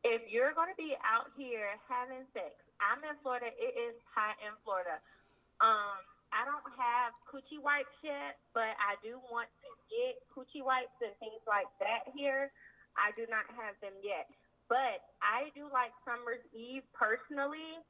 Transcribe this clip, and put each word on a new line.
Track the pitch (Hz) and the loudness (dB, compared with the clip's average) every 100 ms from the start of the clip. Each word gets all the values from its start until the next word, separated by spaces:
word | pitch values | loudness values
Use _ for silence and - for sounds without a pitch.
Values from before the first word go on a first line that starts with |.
If | 240 226 226 | 4 2 2
you're | 220 269 | 2 4
gonna | 311 339 381 | 4 0 0
be | 320 277 | -4 0
out | - 226 - - | 2 2 0 -8
here | 262 226 202 208 - | -6 -4 -4 -6 -4
having | 247 247 262 262 | -4 -4 -8 -10
sex, | 220 175 - _ _ | -8 -8 -10 _ _
I'm | - 277 302 | 2 2 -2
in | 294 | -4
Florida. | 269 247 240 - | -2 -2 -2 -2
It | 233 | -2
is | 240 240 233 - | 0 -4 -6 -6
hot | - 214 208 | 0 0 -2
in | 214 214 | -8 -10
Florida. | 220 190 175 156 - - _ _ _ _ | -2 -2 0 -6 -8 -20 _ _ _ _
Um, | 226 214 202 196 - - _ | 6 8 4 -4 -10 -20 _
I | 233 | -2
don't | 254 294 285 247 | 0 -2 -6 0
have | 240 233 240 233 | 2 4 2 -2
coochie | - 277 - 302 | -14 -14 -12 -4
wipes | 285 285 269 - | 2 2 2 -6
yet, | 311 285 285 - _ | -6 -4 -6 -10 _
but | 233 220 214 | 0 0 2
I | 202 202 | 0 0
do | 220 247 254 | -6 -12 -6
want | 233 226 _ | -6 -6 _
to | - - _ | -20 -20 _
get | 453 494 - _ - | 0 0 -2 _ -14
coochie | 262 302 | -10 -4
wipes | 262 262 247 - | 2 2 0 -6
and | 226 - | -6 -6
things | 220 220 - | -12 -10 0
like | 202 185 _ | 0 0 _
that | 208 226 - | -2 0 -4
here. | 269 285 269 277 - - - - - | -2 0 0 -2 -6 -20 -20 -8 0
I | 208 208 | 0 0
do | 226 | -2
not | 220 - 233 | -2 -2 -8
have | 220 196 | -10 -8
them | 202 196 | -10 -8
yet. | 196 180 - - _ _ _ | -4 -4 -6 -14 _ _ _
But | 240 269 190 - _ | 4 4 -2 -10 _
I | 208 226 294 285 | 0 2 -2 -8
do | 294 | -2
like | 277 240 - | 2 2 -2
Summer's | - 240 240 247 - | -6 -6 -4 -6 -6
Eve | 226 233 262 - | -14 -8 -10 -10
personally. | - 214 247 - 285 277 311 320 330 | 0 2 2 -2 -2 -2 -2 -10 -12